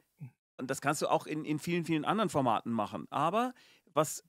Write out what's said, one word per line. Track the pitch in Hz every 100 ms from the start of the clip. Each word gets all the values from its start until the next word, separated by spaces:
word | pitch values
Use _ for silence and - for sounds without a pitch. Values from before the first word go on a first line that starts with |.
| _ - 131 - _ -
und | 131
das | 135
kannst | 139 156
du | -
auch | 160 -
in, | 156
in | 151 151
vielen, | - 175
vielen | 160 151
anderen | 143 196 196
Formaten | 151 131 104 -
machen. | 113 101 101 -
Aber | 131 156 208 254 - - - _
was | - 156 -